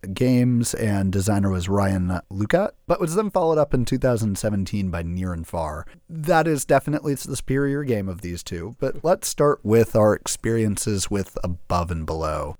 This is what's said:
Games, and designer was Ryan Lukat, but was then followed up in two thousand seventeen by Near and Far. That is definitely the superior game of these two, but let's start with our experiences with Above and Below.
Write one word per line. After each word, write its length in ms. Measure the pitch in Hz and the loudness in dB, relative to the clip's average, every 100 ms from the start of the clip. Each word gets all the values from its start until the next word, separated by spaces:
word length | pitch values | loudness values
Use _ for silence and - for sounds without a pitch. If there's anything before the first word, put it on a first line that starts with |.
| 95 | -8
Games, 600 | 95 127 127 123 120 117 - | 0 2 4 4 2 0 -2
and 360 | 110 101 98 | 0 2 2
designer 380 | 95 95 101 98 | 2 2 2 2
was 180 | 92 87 | 0 0
Ryan 520 | 101 98 95 90 90 - | 2 2 0 0 -2 -6
Lukat, 380 | 95 104 170 202 - - | -6 0 0 0 -6 -4
but 140 | - | -2
was 160 | 165 170 | 0 0
then 160 | 214 | 0
followed 260 | 185 165 156 | 0 2 2
up 160 | 143 | 2
in 120 | 131 117 | 2 0
two 120 | 131 | 0
thousand 400 | 131 120 110 98 | 2 2 0 -2
seventeen 540 | 110 104 92 104 95 | -2 -2 -2 -2 -2
by 100 | 85 | -4
Near 320 | 82 90 92 | -4 -4 -4
and 140 | 85 82 | -6 -6
Far. 400 | 87 78 76 - - _ | -6 -6 -6 -12 -16 _
That 400 | 165 151 170 160 | -10 2 2 4
is 160 | 151 | 0
definitely 520 | - 139 - 147 156 139 | 2 2 2 -2 -2 -4
the 200 | - 135 | -4 -8
superior 460 | - 131 143 139 | -2 -2 0 -2
game 240 | 143 113 95 | 0 -2 -2
of 140 | 87 | -6
these 220 | 87 87 | -6 -8
two, 320 | - 87 85 123 | -8 -8 -8 -4
but 240 | 135 123 | -4 -2
let's 240 | 160 180 - | 0 0 -2
start 340 | - 147 147 | 2 2 2
with 320 | 101 113 113 113 | 4 4 6 6
our 180 | 107 | 4
experiences 960 | 101 - - 110 113 110 98 - 104 - | 4 -2 -4 0 2 2 0 -2 -2 0
with 300 | 101 92 - | -2 -4 -4
Above 460 | - 90 - 87 85 | -4 -4 -2 -2 0
and 160 | 85 80 | -4 -4
Below. 500 | 80 78 76 73 76 | -4 -2 -4 -6 -10